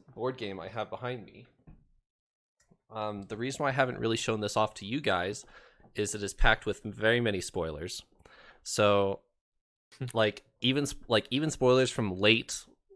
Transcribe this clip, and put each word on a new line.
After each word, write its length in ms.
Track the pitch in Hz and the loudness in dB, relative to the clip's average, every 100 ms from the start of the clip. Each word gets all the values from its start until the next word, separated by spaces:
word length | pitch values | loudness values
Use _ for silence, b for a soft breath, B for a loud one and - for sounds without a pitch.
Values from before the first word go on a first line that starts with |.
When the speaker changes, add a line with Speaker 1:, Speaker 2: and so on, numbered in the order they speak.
| _ | _
Speaker 1:
board 240 | - 123 123 | -8 -6 -6
game 220 | 104 95 | -8 -8
I 80 | 87 | -10
have 220 | 113 107 | -8 -8
behind 360 | 98 123 123 92 | -8 -8 -10 -12
me. 200 | 101 - _ - - _ _ _ _ _ _ _ _ _ _ _ | -20 -20 _ -20 -20 _ _ _ _ _ _ _ _ _ _ _
Um, 320 | 113 107 104 | -6 -6 -6
the 140 | 95 107 | -8 -6
reason 260 | 127 135 | -6 -2
why 60 | 139 | -2
I 40 | |
haven't 260 | 131 127 127 | 2 0 0
really 180 | 117 113 | 0 0
shown 220 | - 110 | 0 -2
this 160 | 104 110 | 0 0
off 200 | 107 - | 0 -2
to 100 | 101 | -8
you 160 | 135 | -4
guys 440 | 110 90 92 110 - B B B B - | 0 0 0 -6 -12 B B B B -6
is 180 | 104 | -4
it 80 | 104 | -4
is 120 | 101 | -4
packed 320 | - 120 110 - | 4 4 4 0
with 180 | 98 | -6
very 360 | 107 101 110 120 | -8 0 2 4
many 220 | 117 95 | 2 -2
spoilers. 640 | - 92 80 73 90 - - _ _ B B B | -4 -4 -4 -6 -10 -10 -16 _ _ B B B
So, 580 | - - 104 101 98 - _ _ _ _ _ | -6 2 4 4 2 -2 _ _ _ _ _
Speaker 2:
<laughs> 480 | _ _ - 127 | _ _ -10 -4
Speaker 1:
like, 300 | 117 107 - - _ | 2 2 0 -12 _
even 220 | 123 135 | 0 0
s-, 120 | 143 - - | -2 -6 0
like, 200 | 110 - | 0 2
even 180 | 131 156 | -2 -2
spoilers 400 | - 127 127 127 | 2 6 6 4
from 300 | - 107 92 | 0 -2 2
late 440 | 104 - - - - _ _ | 4 4 0 -12 -14 _ _